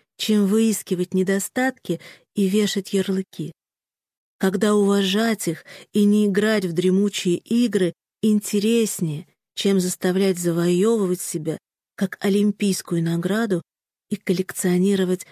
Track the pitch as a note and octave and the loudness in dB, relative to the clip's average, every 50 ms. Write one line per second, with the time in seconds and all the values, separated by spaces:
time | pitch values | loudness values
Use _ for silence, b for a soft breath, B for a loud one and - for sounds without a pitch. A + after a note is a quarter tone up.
0 | B B _ - - - G#3+ G#3 G3+ F#3+ G#3 A3 A3+ A3+ G3+ - - - F#3+ E3+ | B B _ -6 -2 0 2 2 2 2 2 2 2 2 0 -2 -4 -4 -4 -4
1 | F3+ - - F#3+ F#3 F#3 G3 G3 G3 - - B3+ B3+ C4 C4 _ - - E3+ E3 | -2 -2 0 0 0 0 0 -2 -2 -4 -4 -2 -2 -2 -4 _ -6 -6 -6 -6
2 | B B B B B B - - G3 F#3 F#3+ G#3+ G#3 G3+ - G3+ F#3+ - - G3 | B B B B B B -2 0 0 2 2 2 0 0 -2 -4 -6 -2 -2 -2
3 | F#3 - F#3+ F#3+ F#3+ _ - - D#3 D#3 - _ _ _ _ _ _ _ _ _ | -2 0 -2 -4 -4 _ -10 -12 -12 -12 -12 _ _ _ _ _ _ _ _ _
4 | _ _ _ _ _ _ _ - - F#3+ F#3 F#3+ A3 G#3 G#3+ G#3 G3+ G3 G3+ G3+ | _ _ _ _ _ _ _ -2 -2 0 0 2 2 2 4 4 4 4 2 2
5 | G3 F#3 F#3+ G#3 A3+ A3+ A3 - - F3+ D#3 - - B B B B B B G#3 | 2 0 0 0 0 0 -2 -2 -2 -6 -6 -6 -8 B B B B B B 2
6 | G#3 G3+ G#3 G#3+ G#3 G#3 F#3 G3+ G#3 A3 A3 G#3+ F#3 F3 E3 E3+ F3+ F#3 F#3 F#3+ | 4 4 4 4 2 2 2 2 2 2 2 0 -2 -2 -2 0 2 2 2 2
7 | G#3 G3+ - - - F#3 F3 - - - A#3 A#3 B3 A3+ G3 G3+ F#3 E3 - _ | 2 0 -2 -2 -2 -2 -2 -2 -2 -2 0 0 0 2 2 0 0 0 -2 _
8 | _ _ _ _ - A3 G#3+ G#3 - - - G#3 G3 A3 A#3 A#3 A3 G#3+ - - | _ _ _ _ 0 2 2 2 0 -2 -2 0 0 2 2 2 0 0 -2 -4
9 | F3+ D#3 D3 D3+ - _ _ _ _ _ - - - G3 G3 F#3+ F3+ F3+ - - | -4 -4 -4 -6 -10 _ _ _ _ _ -8 -2 0 2 2 2 0 0 -2 -2
10 | - F#3 F3+ F#3+ G3 G3 F3+ F3 F3 F3 E3 F3 E3+ F3 F3+ F3 G3 A3+ A#3 A3 | -2 -2 0 2 2 0 0 0 -2 -2 0 0 2 2 2 2 2 2 2 0
11 | G3 F3+ F3+ F3+ - - - E3+ D3+ D#3+ D3+ - _ _ _ _ _ _ _ - | 0 -2 -2 -4 -6 -8 -8 -8 -6 -6 -8 -8 _ _ _ _ _ _ _ -6
12 | G3 F#3 - - - G3+ G3 G#3 G3+ G#3 G3+ - G#3 G3+ F#3 - - - F3 E3+ | -4 -4 -4 -4 -2 0 2 2 2 0 0 0 0 -2 -2 -2 -4 -4 -2 -2
13 | E3 E3 E3+ E3+ E3+ F3+ G3 A3 A#3 G#3 F#3+ E3+ - _ _ _ _ _ _ _ | 0 0 -2 -2 -2 -2 -2 -2 -2 -2 -2 -4 -4 _ _ _ _ _ _ _
14 | _ - G#3 - - - F3+ F3 F#3 - - - - F3+ F3+ F3+ F#3 G3+ G3+ F#3+ | _ -8 -8 -6 -2 -2 -2 -2 -4 -6 -6 -4 -2 0 2 2 2 2 2 0
15 | F#3+ F3+ F#3 F#3 - b | 0 0 -2 -4 -6 b